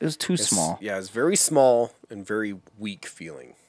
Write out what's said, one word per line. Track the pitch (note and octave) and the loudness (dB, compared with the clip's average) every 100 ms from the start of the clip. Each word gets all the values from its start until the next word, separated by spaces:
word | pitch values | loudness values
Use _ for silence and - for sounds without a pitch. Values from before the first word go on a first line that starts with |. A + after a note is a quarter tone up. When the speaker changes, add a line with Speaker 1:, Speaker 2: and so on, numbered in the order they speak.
Speaker 1:
it | D#3+ | -6
was | D#3 | -4
too | - | -2
Speaker 2:
it's, | F3 - | 0 0
Speaker 1:
small. | G2 D#2+ F2 | 0 0 -2
Speaker 2:
yeah, | G#2 F#2+ | -6 -6
it's | F#2+ | -6
very | A2 D3+ G3+ | -2 2 2
small | - D3+ C3 A#2+ A#2 - - | 2 6 6 6 2 -4 -18
and | G#2 F#2+ | -14 -6
very | G#2+ G#2+ F#2+ - G#2+ | -4 -2 -6 -14 -12
weak | G#2 F#2+ - | -10 -10 -14
feeling. | - E2 C#2+ B1 - | -14 -14 -14 -18 -20